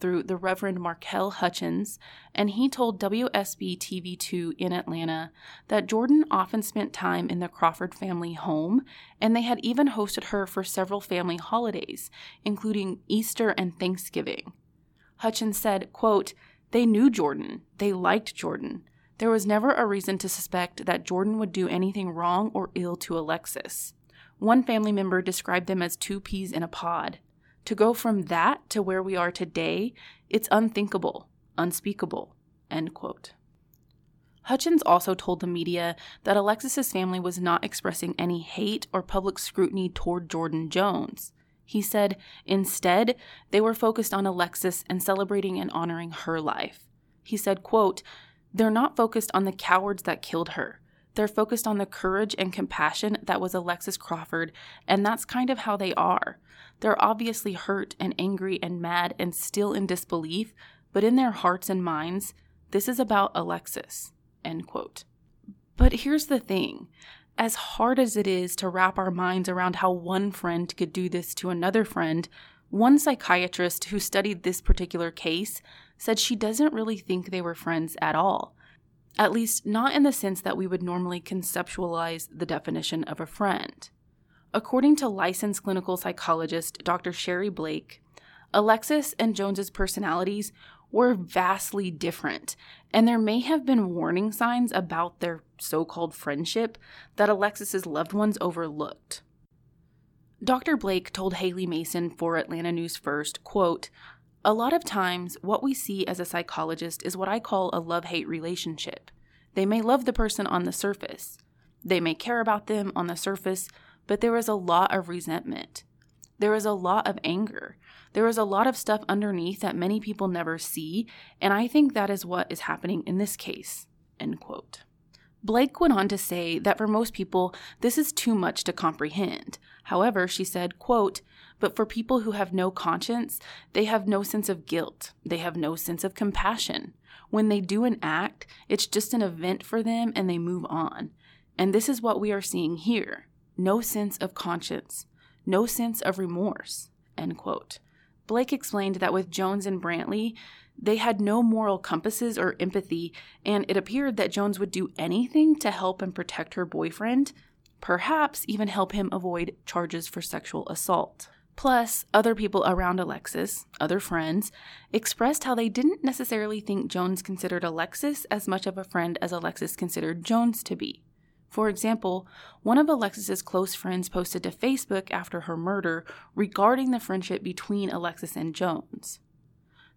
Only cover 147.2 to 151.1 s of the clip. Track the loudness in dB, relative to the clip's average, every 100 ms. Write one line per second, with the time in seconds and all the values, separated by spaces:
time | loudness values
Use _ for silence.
147.2 | -6 -6 -6 -6 -8 -20 _ _ _ _
148.2 | -2 0 0 -2 -2 -2 -2 0 0 0
149.2 | -2 -2 0 0 -2 -4 -2 -4 -2 -2
150.2 | -4 -6 -18 -20 _ -4 0 2 2